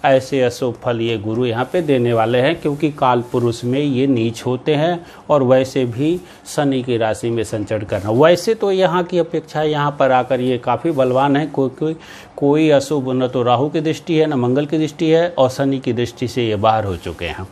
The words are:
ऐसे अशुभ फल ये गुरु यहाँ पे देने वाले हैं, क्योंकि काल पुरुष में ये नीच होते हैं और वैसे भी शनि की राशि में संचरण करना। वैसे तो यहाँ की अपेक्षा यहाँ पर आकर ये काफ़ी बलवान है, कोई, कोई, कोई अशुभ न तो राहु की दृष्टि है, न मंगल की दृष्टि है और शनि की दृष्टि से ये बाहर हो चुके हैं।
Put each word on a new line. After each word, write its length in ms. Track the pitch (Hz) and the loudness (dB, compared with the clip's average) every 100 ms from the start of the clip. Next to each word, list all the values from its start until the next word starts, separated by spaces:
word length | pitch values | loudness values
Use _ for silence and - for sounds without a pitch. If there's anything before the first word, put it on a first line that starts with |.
ऐसे 380 | 143 135 127 139 | 4 2 2 0
अशुभ 320 | 123 120 131 | 0 0 -6
फल 260 | 110 123 117 | -4 -4 -2
ये 180 | 113 113 | -2 -2
गुरु 280 | 107 113 123 | -4 -2 -2
यहाँ 180 | 113 | -2
पे 180 | 127 185 | -2 -2
देने 300 | 156 135 120 | 0 2 2
वाले 260 | 117 110 123 | 2 2 2
हैं, 220 | 131 165 | 2 0
क्योंकि 300 | 156 143 156 | -4 -2 -2
काल 340 | 147 131 123 117 | 0 2 2 0
पुरुष 320 | 127 117 113 | 0 0 -2
में 160 | 120 131 | -2 -2
ये 260 | 147 123 139 | 0 0 2
नीच 360 | 123 113 117 127 | 2 0 -2 -4
होते 280 | 123 - | -4 0
हैं 320 | 147 165 170 - - - | 0 0 -2 -8 -20 0
और 120 | 151 | 2
वैसे 420 | 127 131 131 135 | 6 4 4 -2
भी 360 | 123 113 151 175 - - - | -2 -2 -2 -2 -6 -20 -10
शनि 360 | - 143 131 | -4 -2 -2
की 140 | 123 117 | -2 -2
राशि 340 | 110 107 117 | -2 -2 -4
में 140 | 117 | -4
संचरण 400 | 107 110 104 107 | -4 -6 -4 -6
करना। 260 | 104 104 98 | -4 -6 -2
वैसे 440 | 120 160 175 226 | 4 4 4 0
तो 180 | 220 202 | -2 0
यहाँ 320 | 190 180 175 | 2 2 0
की 140 | 175 180 | -2 -2
अपेक्षा 440 | 165 160 151 151 | -2 -4 -6 -4
यहाँ 340 | 156 151 147 143 | -2 0 -2 2
पर 140 | 135 | 2
आकर 280 | 127 120 131 | 2 2 -2
ये 180 | 127 123 | 0 -2
काफ़ी 320 | 147 147 165 | -2 -2 -2
बलवान 460 | 147 131 127 139 135 | 0 2 2 2 2
है, 100 | 151 | 0
कोई, 220 | 147 135 | -2 -2
कोई, 280 | 131 156 160 - - - - | -2 -6 -6 -12 -20 -18 -2
कोई 340 | 143 147 156 | 2 4 4
अशुभ 420 | 139 135 151 131 | 4 2 -4 -2
न 160 | 127 127 | -2 -2
तो 140 | 127 | 0
राहु 260 | 120 123 147 | 2 2 2
की 120 | 160 | -2
दृष्टि 340 | 156 151 - | -2 -4 -2
है, 120 | 160 156 | 0 2
न 60 | |
मंगल 340 | 143 123 131 147 | 2 0 0 0
की 120 | 160 | -2
दृष्टि 320 | 156 - 160 | -2 -2 2
है 240 | 160 170 - | 4 2 2
और 100 | 135 | 0
शनि 300 | - 139 135 | 2 -2 0
की 140 | 131 | -2
दृष्टि 360 | 117 120 - 123 | -2 -2 -4 -4
से 200 | 127 117 | -2 -2
ये 80 | 104 | 2
बाहर 280 | 110 110 | 2 2
हो 120 | 104 87 | 0 -6
चुके 280 | 92 80 | -8 -8
हैं। 240 | 85 82 95 | -8 -8 -14